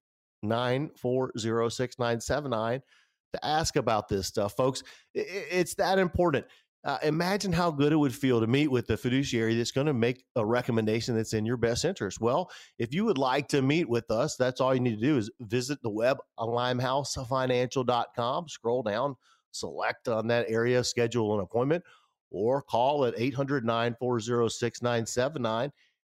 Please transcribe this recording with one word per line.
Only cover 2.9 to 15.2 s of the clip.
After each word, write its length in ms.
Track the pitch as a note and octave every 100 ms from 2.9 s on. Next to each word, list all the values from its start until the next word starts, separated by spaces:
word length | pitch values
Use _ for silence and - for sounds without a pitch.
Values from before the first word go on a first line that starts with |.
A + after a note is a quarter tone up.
| _ _ _ -
to 120 | - C#3
ask 300 | D#3 D#3 D3
about 340 | A#2 G#2+ -
this 180 | G2 F2+
stuff, 280 | A2 G2+ -
folks. 280 | C3 C3 - - _ B2+
I, 60 |
I, 20 | D#3 F#3 D3+
it's 240 | F3+ E3+ -
that 240 | F3 F#3+
important. 460 | F3+ - F3 C3 - - _ _
Uh, 140 | D3 C#3
imagine 480 | D3+ D#3 F3+ G3+ G3
how 200 | E3+ F3
good 200 | C#3+ D3
it 60 | D#3
would 160 | C#3+
feel 260 | A#2 C3 A#2
to 80 | A2
meet 200 | C3+ D3+
with 200 | B2 -
the 80 | G#2+
fiduciary 600 | B2+ C3 C3+ A#2+ A2+ A#2
that's 160 | A#2
gonna 220 | C3+ D3+
make 300 | B2+ A#2+ A#2 _ B2
a 100 | G#2+
recommendation 680 | A#2+ A#2+ A2+ G#2+ A#2 B2 A2+
that's 180 | A2
in 120 | A2 A2
your 120 | B2
best 280 | A2+ A#2 D#3+
interest. 360 | G3 G2+ -
Well, 300 | A2+ D3 F3+ - - -
if 160 | A#2
you 100 | D#3+ A3+
would 120 | C3+
like 300 | C3 C#3 -
to 120 | C#3+
meet 280 | C3 D#3+ C3
with 200 | A#2 -
us, 240 | A2 D3+ -
that's 260 | B2+ C3
all 120 | C3
you 60 | C3
need 200 | B2 G#2+
to 60 | B2+
do 120 |
is 140 | C#3+